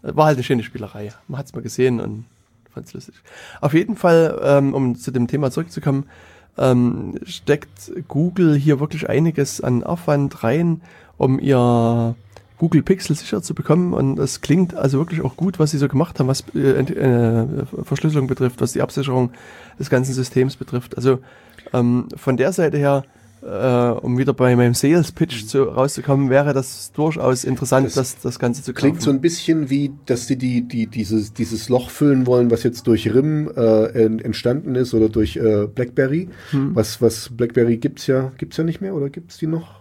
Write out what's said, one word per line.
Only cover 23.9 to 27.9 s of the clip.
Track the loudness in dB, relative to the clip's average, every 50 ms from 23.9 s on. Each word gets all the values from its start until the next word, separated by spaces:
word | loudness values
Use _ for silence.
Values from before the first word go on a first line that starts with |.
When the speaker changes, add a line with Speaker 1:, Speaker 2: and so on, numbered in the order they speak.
| 0 -2
Speaker 1:
um | -2 -2 0 0
wieder | 2 0 2
bei | 2 4 4 6 6
meinem | 4 4 2
Sales-Pitch | 2 2 4 4 4 2 0 0 -4 -4 -4 -4 -12 -12
Speaker 2:
Mhm. | -4
Speaker 1:
zu, | 0 0 0
rauszukommen, | 0 2 0 0 0 -2 -6 -2 0 2 2 2 4
wäre | 4 4 4 2 0
das | -2 -2 -4 -10 -14 -16 -14
durchaus | _ -2 -2 -2 -2 0 0 0 0 0 0
interessant, | -4 -4 -4 -2 2 2 2 2
Speaker 2:
Das | 2